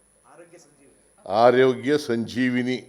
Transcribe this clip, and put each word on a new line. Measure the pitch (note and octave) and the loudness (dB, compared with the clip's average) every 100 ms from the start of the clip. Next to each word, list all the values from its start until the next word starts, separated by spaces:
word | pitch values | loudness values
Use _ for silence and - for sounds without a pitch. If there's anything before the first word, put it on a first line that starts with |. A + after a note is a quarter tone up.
| _ _ B2+ D3+ E3+ E3+ - _ _ _ _ _ - | _ _ _ -20 -20 -20 -20 _ _ _ _ _ -6
ಆರೋಗ್ಯ | G#2 B2 B2 C3 A#2 B2 D3 | 2 4 6 2 0 -2 -4
ಸಂಜೀವಿನಿ | - A#2 G#2 A2+ B2+ B2 B2 B2 | -2 -6 -4 -4 -2 -2 -4 -6